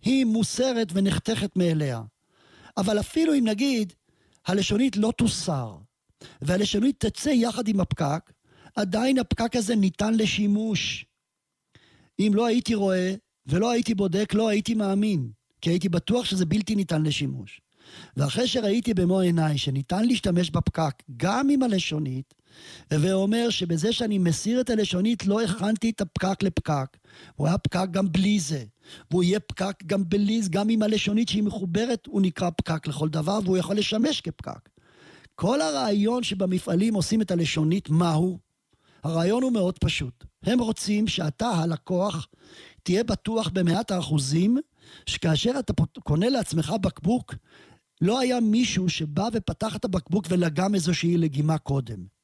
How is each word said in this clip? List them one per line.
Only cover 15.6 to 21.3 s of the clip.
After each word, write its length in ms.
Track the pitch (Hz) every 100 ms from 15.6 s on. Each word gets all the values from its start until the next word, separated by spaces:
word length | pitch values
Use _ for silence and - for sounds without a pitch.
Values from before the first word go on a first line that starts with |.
כי 100 | 170
הייתי 180 | 180 190
בטוח 360 | 170 - 240
שזה 220 | - 190 170
בלתי 280 | 202 202
ניתן 280 | 208 185 156
לשימוש. 580 | 156 143 139 131 101 - _ _ - - - -
ואחרי 300 | 143 214 247
שראיתי 480 | 262 208 226 233
במו 260 | 190 175 190
עיניי 380 | 185 170 156 147
שניתן 460 | 143 135 135 185
להשתמש 460 | 233 226 196 175 175
בפקק 520 | 160 - - 156 - - 120
גם 320 | 170